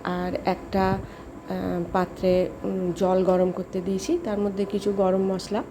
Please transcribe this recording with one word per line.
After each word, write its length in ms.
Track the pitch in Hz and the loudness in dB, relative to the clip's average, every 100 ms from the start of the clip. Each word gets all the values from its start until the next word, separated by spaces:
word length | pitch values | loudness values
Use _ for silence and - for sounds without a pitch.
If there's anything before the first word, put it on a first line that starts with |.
আর 280 | 185 180 180 180 - | -4 -2 -2 -2 -2
একটা, 440 | 185 - 196 190 | -2 -2 0 2
আহ, 80 | 190 - - - - - 185 185 180 175 | 0 -4 -14 -16 -16 -8 -4 -2 -2 0
পাত্রে, 560 | 190 180 - 185 180 185 - | 0 0 0 2 4 2 -2
উম, 280 | 196 190 185 170 | -4 -2 -2 0
জল 280 | 185 185 | 4 4
গরম 280 | 185 185 185 | 4 4 4
করতে 300 | 180 180 190 | 0 -4 -4
দিয়েছি, 380 | 180 190 - 339 | -2 -2 0 -2
তার 160 | 247 202 | 0 -2
মধ্যে 260 | 202 196 196 | -2 0 -2
কিছু 280 | 208 202 202 | 0 0 2
গরম 240 | 190 190 | 4 4
মশলা 420 | 190 190 - 202 - | 2 0 -2 -4 -4